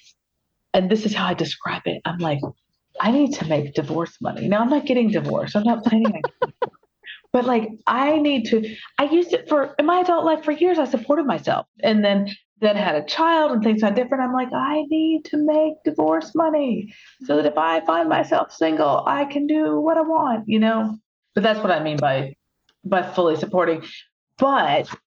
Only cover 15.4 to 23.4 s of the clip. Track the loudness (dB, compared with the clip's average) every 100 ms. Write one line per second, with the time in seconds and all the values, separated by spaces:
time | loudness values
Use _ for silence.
15.4 | 2 2 0 0 -4 0 2 0 -2 0
16.4 | 0 0 0 -4 -6 -16 -20 _ -2 0
17.4 | 2 0 0 0 0 0 2 0 2 0
18.4 | -2 -2 -2 2 2 2 0 -2 -2 -2
19.4 | 0 0 0 0 0 0 0 0 0 -2
20.4 | 0 2 2 0 -2 -6 _ _ _ 0
21.4 | 2 2 0 0 0 -2 0 0 -4 -10
22.4 | _ _ _ _ -2 -2 0 0 0 0